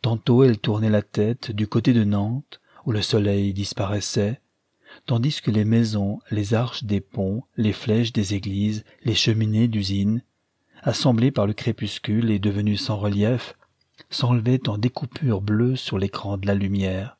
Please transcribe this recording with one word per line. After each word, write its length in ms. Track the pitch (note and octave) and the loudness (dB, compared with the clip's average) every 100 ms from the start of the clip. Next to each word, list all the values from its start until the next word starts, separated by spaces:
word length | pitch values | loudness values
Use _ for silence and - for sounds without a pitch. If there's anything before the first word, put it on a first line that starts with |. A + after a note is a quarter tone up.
Tantôt 420 | A2 A2+ - A#2+ | -2 -2 2 6
elles 140 | C3+ G#2+ | 6 4
tournaient 300 | - G#2+ A2 | 0 0 2
la 140 | G#2+ | 2
tête 480 | - - G#2 B2 - | 0 -2 0 -2 -6
du 160 | G#2 G#2+ | -4 0
côté 260 | B2 A#2 | 0 4
de 120 | A#2+ | 4
Nantes, 560 | G#2 G2+ G2+ B2+ - - _ - | 4 2 0 -4 -8 -20 _ -10
où 80 | - | -4
le 100 | G#2+ | -2
soleil 500 | G2 A2+ G2+ G2+ G2+ | 0 0 2 2 0
disparaissait, 880 | F#2+ G2 - G2 G#2 - - G2+ C3+ _ _ _ _ _ - - | -2 -6 -4 -4 -4 -2 -2 -2 -4 _ _ _ _ _ -20 -4
tandis 340 | A#2 C3+ D3+ | 0 0 -2
que 100 | - | 0
les 140 | G#2+ | 0
maisons, 560 | G#2+ A2+ A2+ G#2+ G2 G#2+ - | 4 4 2 0 -2 -4 -6
les 240 | - G2+ | -4 0
arches 300 | A2 B2 - | 0 0 -6
des 160 | G#2 G2 | -2 -2
ponts, 420 | - - F#2+ G#2+ - - | -2 -4 -4 -4 -8 -2
les 160 | G#2+ | 0
flèches 400 | G2+ - A2 A#2 | 0 0 0 2
des 220 | A#2 F#2+ | -2 -2
églises, 500 | G2 G2 G2 G#2 G#2+ - _ | -2 -4 -2 -2 -2 -10 _
les 140 | - A2 | -2 0
cheminées 500 | - A2 G#2+ G#2+ A#2+ | 2 2 2 2 2
d'usines, 560 | G#2+ F#2+ G2 G2 A2+ _ _ _ _ _ - | 0 -2 0 2 0 _ _ _ _ _ -6
assemblées 500 | - A2 C#3+ A2+ B2+ | -4 0 2 4 2
par 160 | C#3 G2+ | 2 -2
le 40 | |
crépuscule 760 | G#2+ - A2 G#2 - - G#2 A#2 | 0 -4 -4 -6 -8 -2 0 2
et 80 | G#2 | 2
devenues 380 | G2+ G2+ G#2 G2+ | 0 0 0 -2
sans 200 | - G#2+ | -2 -2
relief, 600 | G#2 G2+ G#2 C3 - - _ _ _ _ - | 0 0 0 0 -4 -18 _ _ _ _ -12
s'enlevaient 600 | - B2 B2 A2 B2+ - | -4 0 2 2 0 0
en 100 | G#2 | -2
découpures 600 | A#2+ - B2+ - C#3 G2+ | -2 -2 -10 -4 0 0
bleues 340 | G2+ G#2+ A#2+ | 0 2 2
sur 240 | C3 - G2+ | 0 -4 -4
l'écran 400 | G2 - G2+ G2+ | -4 -4 -6 -4
de 80 | G2 | 0
la 80 | |
lumière. 640 | G2+ G2 G2 F#2+ F#2 G2 - | 0 0 0 -2 -4 -8 -14